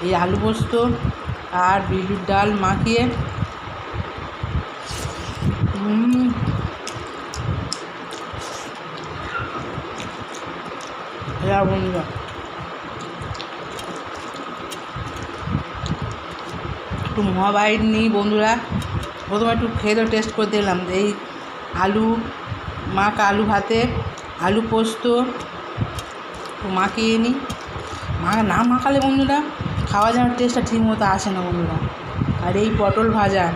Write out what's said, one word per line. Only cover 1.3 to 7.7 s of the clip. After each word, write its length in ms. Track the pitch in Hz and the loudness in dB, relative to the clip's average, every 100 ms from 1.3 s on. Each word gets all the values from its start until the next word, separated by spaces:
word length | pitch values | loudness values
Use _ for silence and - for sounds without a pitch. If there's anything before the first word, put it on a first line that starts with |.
| - - 180 180 | -8 -4 2 4
আর 100 | 196 185 | 4 2
বিউলির 320 | 185 185 202 180 | 0 0 -2 2
ডাল 200 | 196 208 208 190 | 4 4 4 2
মাখিয়ে, 380 | 196 220 233 247 - - - - - - - - - - - - - - - - - - - - - - - - - - | 2 4 4 2 0 -4 -4 -4 -6 -10 -10 -8 -6 -6 -6 -10 -8 -4 -2 -4 -10 -10 -8 -6 -8 -8 -2 -2 2 0
হুম, 500 | 196 208 214 240 247 254 233 233 - - - - - - - - - - - - | 0 2 4 6 6 4 2 0 0 -2 -6 -10 -10 -10 -10 -10 -6 -2 -2 -4